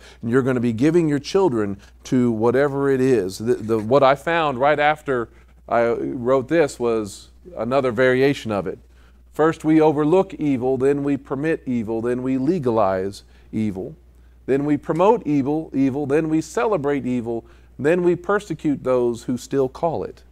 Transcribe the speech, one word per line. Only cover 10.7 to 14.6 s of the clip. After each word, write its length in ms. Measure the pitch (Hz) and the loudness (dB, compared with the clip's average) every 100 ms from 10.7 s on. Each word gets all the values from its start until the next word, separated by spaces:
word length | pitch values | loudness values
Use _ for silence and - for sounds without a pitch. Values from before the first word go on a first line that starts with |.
| 131 | 0
then 280 | 135 143 | 2 0
we 140 | 143 139 | 0 -4
permit 440 | - 135 156 156 135 | -4 -6 -2 -4 -2
evil, 340 | 120 107 113 | -4 -2 -2
then 220 | 120 123 | -2 -2
we 160 | 131 131 | -2 -2
legalize 800 | 135 185 123 113 95 95 98 101 - - - | 0 0 0 2 2 0 -4 -8 -20 -20 -10
evil. 440 | 110 107 92 131 160 - - - - - | -4 -4 -4 -10 -14 -20 -20 -20 -18 -2
Then 200 | 135 | -2